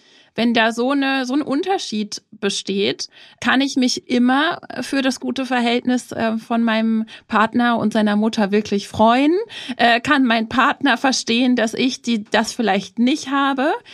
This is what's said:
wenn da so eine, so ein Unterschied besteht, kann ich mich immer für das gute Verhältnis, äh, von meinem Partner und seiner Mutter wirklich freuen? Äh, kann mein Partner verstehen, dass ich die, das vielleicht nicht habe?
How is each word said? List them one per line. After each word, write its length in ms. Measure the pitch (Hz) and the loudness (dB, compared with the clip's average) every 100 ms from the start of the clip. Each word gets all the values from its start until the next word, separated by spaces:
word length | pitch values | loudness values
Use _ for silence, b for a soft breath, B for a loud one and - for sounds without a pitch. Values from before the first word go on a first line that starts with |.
| b b b - | b b b -4
wenn 180 | 233 | 0
da 180 | 233 226 | 2 0
so 200 | 233 247 | 0 -2
eine, 340 | 277 269 269 247 | 0 -2 -2 -2
so 80 | |
ein 80 | 277 | -4
Unterschied 840 | - 277 381 381 - 214 208 - _ | -2 -4 -2 -4 -4 -6 -6 -8 _
besteht, 760 | - 196 190 - 196 196 - - B B B | -6 -4 -4 -4 -2 -2 -4 -10 B B B
kann 220 | 233 240 | 0 0
ich 140 | 277 277 | 0 0
mich 340 | 254 - - | -2 -2 -2
immer 520 | 247 247 269 320 - - - | 0 2 2 0 -4 -10 -12
für 200 | 254 269 | -4 -2
das 180 | 262 247 | -2 -2
gute 260 | 254 247 254 | -6 -6 -2
Verhältnis, 640 | 254 240 240 247 247 - | 0 0 0 0 -2 -4
äh, 260 | - 226 220 | -4 -2 -4
von 260 | - 233 | -2 0
meinem 420 | 233 220 220 220 220 B B | 2 0 0 -2 -4 B B
Partner 500 | 220 220 240 240 233 | 2 2 2 0 2
und 160 | 214 | 0
seiner 220 | 214 208 208 | 2 2 2
Mutter 360 | 220 226 196 | 0 0 2
wirklich 360 | 208 208 202 - | 2 0 -4 -4
freuen? 460 | - 220 240 294 349 466 B B 240 | 2 4 4 4 2 -2 B B 0
Äh, 240 | 233 233 | 2 4
kann 240 | 254 294 254 | 2 2 4
mein 240 | 226 220 | 2 0
Partner 480 | 240 247 - 277 233 | 2 2 2 0 2
verstehen, 580 | 277 247 - 233 254 247 | 2 0 0 2 2 2
dass 180 | 226 | 0
ich 280 | - 254 - | 0 -2 -2
die, 220 | - 233 | -4 -4
das 280 | 208 208 220 | 0 0 0
vielleicht 460 | - 220 196 202 - | -2 0 0 -2 -2
nicht 300 | 240 302 262 | 0 0 -2
habe? 420 | 277 277 269 285 466 B | -2 0 0 -2 -2 B